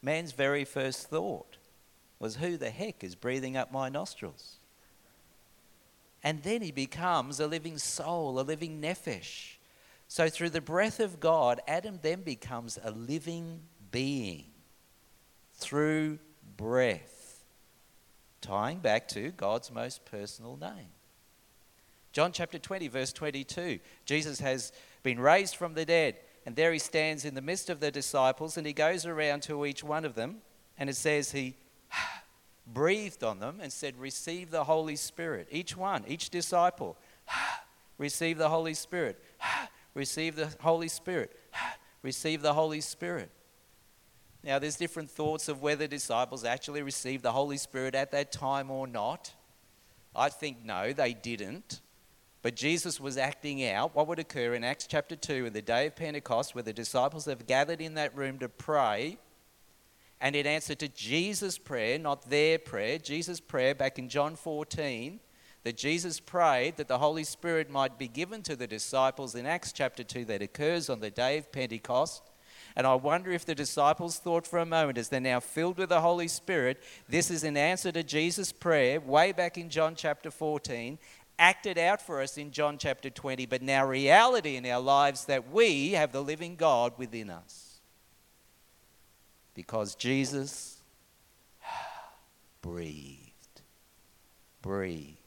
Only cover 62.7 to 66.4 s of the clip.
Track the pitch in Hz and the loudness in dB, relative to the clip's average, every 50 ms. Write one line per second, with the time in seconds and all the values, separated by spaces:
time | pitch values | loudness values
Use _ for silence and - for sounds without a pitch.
62.7 | - 104 101 110 139 160 156 131 143 160 170 170 180 165 - - - 139 127 131 | -4 -2 -2 -2 -2 -4 -4 -6 -6 -4 -4 -6 -8 -10 -12 -4 0 2 2 2
63.7 | 139 139 135 135 - - 127 123 117 147 143 151 160 156 - 170 156 147 156 - | 2 2 -2 -2 -2 -4 -10 -4 0 0 0 0 -2 -8 -8 -6 -6 -6 -6 -6
64.7 | - 160 151 143 127 113 117 143 185 226 - _ _ - - - - _ _ 117 | -6 -4 -4 -4 -4 -6 -8 -10 -12 -14 -20 _ _ -20 -20 -20 -20 _ _ -8
65.7 | 117 - - 143 160 175 170 180 160 - - - - 180 | -6 -2 0 0 0 0 0 -4 -6 -8 -10 -4 2 4